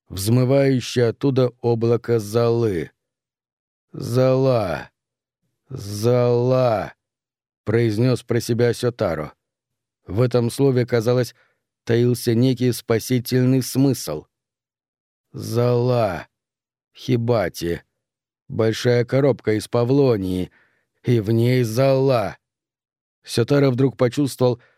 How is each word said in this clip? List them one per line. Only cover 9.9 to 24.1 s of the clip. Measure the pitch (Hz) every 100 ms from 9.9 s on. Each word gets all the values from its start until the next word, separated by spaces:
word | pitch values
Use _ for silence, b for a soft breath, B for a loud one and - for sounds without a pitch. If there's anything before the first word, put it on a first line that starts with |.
| _ -
В | 95
этом | 123 123 117
слове, | - 139 127 120
казалось, | 117 110 127 123 - _ _ _ _
таился | - 117 123 120 120 113
некий | 131 123 123
спасительный | 113 - 113 - 127 - 127 127 131
смысл. | 120 135 139 120 - 78 - _ _ _ _ _ _ _ _ _ _
"Зола! | - 104 113 123 120 123 123 104 80 - _ _ _ _ _ _ -
Хибати! | - 123 117 117 87 - 85 82 _ _ _ _ _ _ -
Большая | 107 110 107 123 120
коробка | 120 131 139 107 -
из | 107 -
павлонии, | 120 120 139 135 107 92 92 90 _ _ _ _ _
и | - 117
в | 101
ней | 113 120 127
зола!" | 113 113 135 135 135 120 92 - _ _ _ _ _ _ _ _
Сётаро | - - 117 143 139
вдруг | 123 135 -
почувствовал, | 127